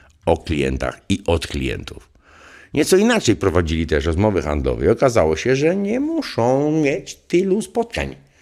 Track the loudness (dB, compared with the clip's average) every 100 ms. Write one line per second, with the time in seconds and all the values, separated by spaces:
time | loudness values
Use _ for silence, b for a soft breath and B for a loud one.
0 | b _ -2 -2 0 -2 -2 -2 -6 -8
1 | -4 -4 0 -2 -2 -6 -6 -6 -10 -18
2 | _ _ B B B B B -2 4 4
3 | 4 2 2 2 2 2 0 -2 0 0
4 | 0 2 2 0 -2 -2 -2 0 2 2
5 | 2 2 2 0 0 0 0 0 -2 -2
6 | -2 -4 -4 -2 2 2 2 2 0 -2
7 | -8 -18 -2 0 2 0 -2 -4 -4 -4
8 | -8 -10 b b